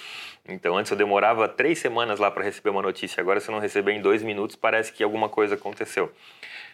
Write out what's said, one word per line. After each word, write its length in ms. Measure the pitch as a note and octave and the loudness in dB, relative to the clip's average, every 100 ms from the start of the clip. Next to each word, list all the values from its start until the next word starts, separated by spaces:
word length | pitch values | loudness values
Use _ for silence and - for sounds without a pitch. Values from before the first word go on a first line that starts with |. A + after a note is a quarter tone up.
| - - - - - | -16 -16 -16 -18 -12
Então, 280 | F#2 F2 F2+ | -4 0 0
antes 160 | G#2+ | 0
eu 60 | G2+ | -2
demorava 500 | G#2 G2+ G#2 A2+ G#2 | 2 4 4 4 2
três 300 | - C3+ D#3+ | 2 0 2
semanas 420 | C3 A#2 A#2 G2+ | 0 0 0 2
lá 120 | G2+ | 0
pra 120 | - | 0
receber 280 | G2+ - G#2+ | -4 -2 -2
uma 100 | G2 | 0
notícia, 400 | F#2+ F#2 F#2+ - | 0 -2 -6 -2
agora 180 | F2+ G2 | 0 0
se 80 | G2+ | 0
eu 60 | |
não 80 | G#2+ | -4
receber 300 | G#2 G2+ G2 | -2 0 2
em 100 | G#2 | 2
dois 220 | G2 G#2+ | 2 2
minutos, 320 | A2 G#2 G#2 - | 0 -4 -4 -2
parece 360 | A2+ A2 A2 | 2 2 0
que 120 | - | -2
alguma 260 | G#2+ A2 G#2+ | -2 0 0
coisa 240 | - G#2+ | 2 2
aconteceu. 580 | G2+ G2+ - A2 - E2 - - - - - - | 0 -4 -8 -4 -2 -2 -4 -20 -20 -18 -16 -18